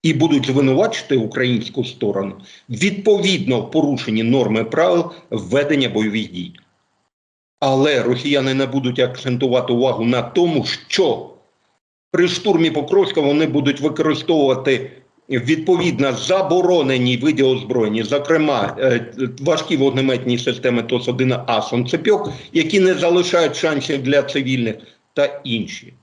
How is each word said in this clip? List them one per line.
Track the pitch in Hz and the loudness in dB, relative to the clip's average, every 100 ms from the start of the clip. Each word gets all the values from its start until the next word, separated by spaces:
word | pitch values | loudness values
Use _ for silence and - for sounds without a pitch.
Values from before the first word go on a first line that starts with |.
І | 160 | 0
будуть | 135 160 147 131 | 2 2 2 2
звинувачити | 135 135 131 214 - - 131 | 2 2 2 0 -2 -2 -2
українську | 110 - 127 117 - - | -2 -2 0 -2 -4 -6
сторону | 113 - 104 98 98 95 - - _ | -6 -4 -4 -2 -6 -10 -20 -20 _
відповідно | 110 190 196 196 202 175 180 127 123 | -4 -2 0 2 2 2 0 0 -2
в | 98 | 0
порушенні | 160 147 277 - 110 | 0 0 -2 -2 -2
норми | 113 131 107 110 | 2 2 2 0
правил | 117 156 180 175 175 - _ | 0 0 2 2 -2 -10 _
ведення | 117 90 131 143 147 123 | -8 -2 -2 2 0 0
бойових | 101 110 110 95 | -2 -2 -4 -6
дій. | 90 87 - _ _ _ _ _ _ _ _ _ _ | -10 -12 -16 _ _ _ _ _ _ _ _ _ _
Але | 139 135 147 139 | 0 2 2 2
росіяни | 120 127 135 143 131 | 0 -2 0 0 0
не | 131 135 | 0 0
будуть | 135 127 123 | -2 -2 0
акцентувати | 123 127 131 123 131 123 127 | -2 -2 -4 -2 0 0 0
увагу | 120 131 117 | 2 2 0
на | 117 123 | 0 0
тому, | 117 - 175 151 - - - | 0 0 2 0 -2 -8 -6
що | - 165 98 - - _ _ _ _ _ _ _ | 0 0 0 -6 -20 _ _ _ _ _ _ _
при | 170 180 | 0 0
штурмі | - 214 165 160 | 0 0 2 2
Покровська | 143 143 190 190 - | 0 0 2 2 0
вони | 143 147 156 | 2 2 2
будуть | 135 139 135 | 0 0 -2
використовувати | 147 - 156 131 - 165 139 127 139 123 - - _ _ _ | -4 0 -2 -2 0 2 2 2 0 -2 -2 -16 _ _ _
відповідно | 131 117 160 160 175 170 131 139 | -4 0 0 2 2 2 0 -2
заборонені | 120 - 190 190 175 180 175 135 131 123 123 | -2 0 0 2 2 4 2 2 2 2 2
види | 143 139 | 0 2
озброєння, | 135 131 104 120 107 110 | 2 2 0 0 0 0
зокрема, | 110 143 143 160 151 127 98 - | -2 -2 0 2 2 0 -2 0
е, | 131 120 120 113 127 127 | 0 0 -2 -6 -6 -4
важкі | 139 196 - 151 | -2 -2 0 0
вогнеметні | 135 127 135 123 123 120 | 2 2 0 0 -2 -2
системи | 123 123 131 123 | -2 -2 0 0
тос | 113 120 127 | -2 -2 -2
один | 123 131 117 - | 0 0 0 0
А | 110 | -2
"Сонцепьок", | - 120 123 170 214 208 - 131 - | 0 -2 -2 -2 2 0 0 -10 -4
які | 160 160 202 | -2 0 2
не | 185 | 2
залишають | 160 170 180 175 175 160 - | 2 2 2 2 2 0 0
шансів | 165 147 127 143 | -2 -2 -4 -4
для | 131 143 | 0 0
цивільних, | 139 143 127 127 117 110 - _ _ | 0 -4 -2 -2 -2 -6 -14 _ _
та | - 143 - | -2 -2 -2
інші. | 135 117 98 - - - | -6 -6 -6 -12 -18 -20